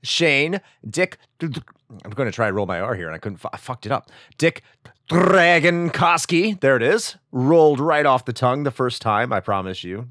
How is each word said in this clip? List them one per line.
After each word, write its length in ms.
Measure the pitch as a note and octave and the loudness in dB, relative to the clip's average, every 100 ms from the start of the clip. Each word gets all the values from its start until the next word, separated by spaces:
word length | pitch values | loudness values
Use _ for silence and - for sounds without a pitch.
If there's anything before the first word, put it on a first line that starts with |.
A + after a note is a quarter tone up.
Shane 580 | - - E3 C#3 D3+ F#3+ _ _ - | -6 0 2 2 0 -4 _ _ -10
Dick. 300 | G#2+ F3+ - _ _ | -4 -4 -4 _ _
I'm 680 | E3 C3 - _ _ G#2+ - | -10 -10 -14 _ _ -20 -16
gonna 160 | G#2+ B2 | -6 -6
try 160 | - A2 | -2 -2
and 80 | |
roll 100 | G2 | -2
my 140 | G2 F2 | -4 -4
R 160 | G2+ | -6
here, 120 | A2+ E2+ | -6 -8
and 80 | |
I 40 | D#2+ | -10
couldn't 180 | - G2+ | -12 -12
fu-, 120 | - | -12
I 60 | - | -14
fucked 280 | - B2 | -12 -12
it 60 | G#2+ | -6
up. 180 | B2+ - - - _ | -8 -8 -20 -20 _
Dick 260 | E3 - _ _ - _ _ | -2 -2 _ _ -20 _ _
Dragon 840 | E3+ F#3 F#3 E3+ E3+ E3 E3+ E3+ | 2 4 6 6 6 4 0 -2
Koski. 680 | - E3+ E3+ - E3+ G#3 G3+ | 0 0 0 0 0 0 0
There 160 | C3+ | 2
it 80 | C3 | 2
is. 320 | A#2 G#3+ - - _ | 2 0 -2 -12 _
Rolled 480 | B2+ C3 E3 D#3 C#3+ | -2 2 6 6 4
right 260 | D3+ D3+ | 0 2
off 200 | D3 C3 | 2 2
the 80 | - | -2
tongue 300 | A#2 B2 C3+ | -2 0 0
the 80 | C#3+ | -4
first 300 | - B2+ A#2 | -2 -4 -2
time, 300 | A#2 G#2 B2 | -2 0 0
I 80 | G#2 | -4
promise 440 | - G2 F#2+ F#2 | -2 -4 -4 -10
you. 260 | F2+ G2 B2 | -10 -12 -12